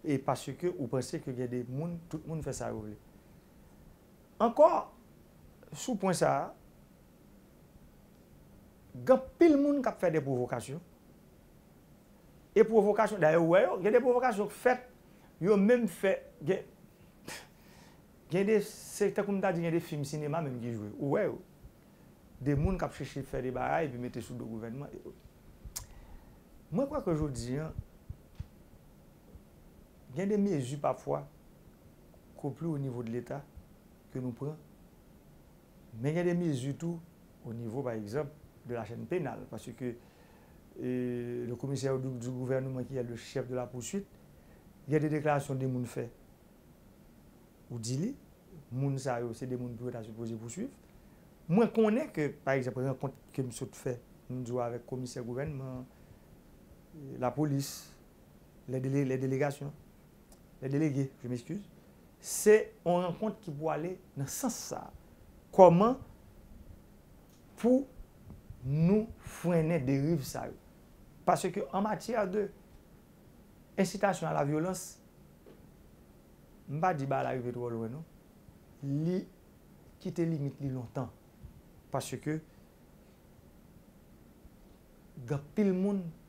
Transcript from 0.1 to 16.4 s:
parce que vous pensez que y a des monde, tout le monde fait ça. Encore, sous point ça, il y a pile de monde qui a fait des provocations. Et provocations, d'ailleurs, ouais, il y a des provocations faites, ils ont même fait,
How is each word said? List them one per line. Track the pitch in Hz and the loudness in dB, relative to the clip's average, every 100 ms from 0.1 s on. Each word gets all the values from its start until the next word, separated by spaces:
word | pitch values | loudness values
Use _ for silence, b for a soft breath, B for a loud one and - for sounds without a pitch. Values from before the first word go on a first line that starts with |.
| 139 | 0
parce | 143 131 - | 0 -2 -4
que | 131 175 | -4 -4
vous | 180 123 | -4 -2
pensez | 131 123 160 | -2 -2 -6
que | - | -6
y | 123 | -6
a | 123 | -4
des | 123 | -4
monde, | 120 131 170 170 - | -6 -6 -6 -8 -8
tout | 160 | -10
le | 156 | -8
monde | 160 | -8
fait | 143 | -6
ça. | 123 117 113 107 104 - - - - - - - - - - - - - - | -6 -6 -6 -10 -14 -18 -20 -20 -20 -20 -20 -20 -20 -20 -20 -20 -20 -18 0
Encore, | 233 233 311 330 - - - - - - - - - | 2 8 8 6 -4 -14 -20 -20 -20 -20 -20 -20 -16
sous | 151 - | -8 -4
point | 226 190 | 0 0
ça, | 175 147 139 175 - - - - - - - - - - - - - - - - - - - - - - - - | 4 4 2 -2 -10 -20 -20 -20 -20 -20 -20 -20 -20 -20 -20 -20 -20 -20 -20 -20 -20 -20 -20 -20 -20 -20 -20 -20
il | 123 123 | -2 4
y | |
a | 262 | 4
pile | - - 339 | 4 8 8
de | 277 | 8
monde | 285 285 | 6 2
qui | 247 | 0
a | |
fait | - 180 | 2 2
des | 160 | 2
provocations. | 139 127 123 123 117 151 - - - - - - - - - - - - - - - - - | 2 0 0 -2 -6 -10 -14 -20 -20 -20 -20 -20 -20 -20 -20 -20 -20 -20 -20 -20 -20 -20 2
Et | 202 | 6
provocations, | 214 226 202 208 208 208 | 8 6 6 4 2 4
d'ailleurs, | 156 170 | 6 6
ouais, | 165 180 262 233 | 8 6 6 2
il | |
y | 190 | 4
a | |
des | 240 | 6
provocations | 254 247 254 202 208 | 6 4 2 0 -4
faites, | - 254 254 - - B B B - | 0 2 2 -4 -20 B B B -2
ils | 175 | 4
ont | 208 | 6
même | 196 247 220 | 6 6 2
fait, | - 196 180 - - | 0 2 2 -4 -6